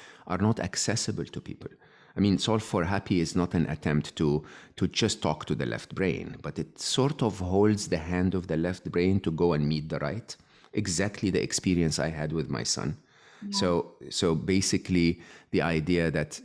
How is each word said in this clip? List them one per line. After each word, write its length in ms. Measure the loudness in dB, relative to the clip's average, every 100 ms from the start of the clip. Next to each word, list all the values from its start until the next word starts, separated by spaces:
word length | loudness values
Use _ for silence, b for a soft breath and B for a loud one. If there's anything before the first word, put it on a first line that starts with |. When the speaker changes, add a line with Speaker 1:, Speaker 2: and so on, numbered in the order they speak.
| B B B
Speaker 1:
are 100 | 0
not 220 | 2 2
accessible 640 | -2 -4 -2 -2 -2 -6 -6
to 140 | -10
people. 320 | -12 -14 -14 -18 b b b 0
I 40 |
mean, 160 | 4 4
Solve 260 | 2 0
for 200 | 0 0
Happy 380 | 0 -2 0 2
is 140 | 2 0
not 180 | 0
an 120 | 2 0
attempt 480 | 0 0 0 -2 -2
to, 260 | 0 0 B B B -4
to 120 | -2
just 340 | 0 0 0
talk 240 | 0 -2 -2
to 100 | -4
the 120 | -2
left 280 | -4 -8 -2
brain, 400 | -2 -2 -6 -10
but 180 | -10 -8
it 180 | -8 -8
sort 420 | -4 0 0 2
of 160 | -2 -2
holds 480 | 0 4 6 4 0
the 100 | -4
hand 380 | 0 0 2 0
of 120 | -2
the 100 | -2
left 340 | 0 -4 -4
brain 300 | 2 2 2
to 100 | 0
go 220 | 2 2
and 160 | 2 2
meet 180 | 0 -2
the 120 | -4
right. 360 | -4 -6 -10 -20 b b b
Exactly 560 | -4 -2 0 -2 0 0
the 120 | 2
experience 560 | 0 0 2 4 4 2
I 120 | -2
had 240 | -2 -4
with 160 | -4 -2
my 140 | -4
son. 340 | -2 -2 -4 -6 b b b b
Speaker 2:
Yeah. 180 | -8 -2
Speaker 1:
So, 360 | 2 0 -2 -10 -8
so 260 | 0 2 2
basically 880 | 2 2 2 -2 2 4 4 2 B B B
the 100 | 0
idea 500 | 2 0 2 2 2
that, 300 | 0 -4 -8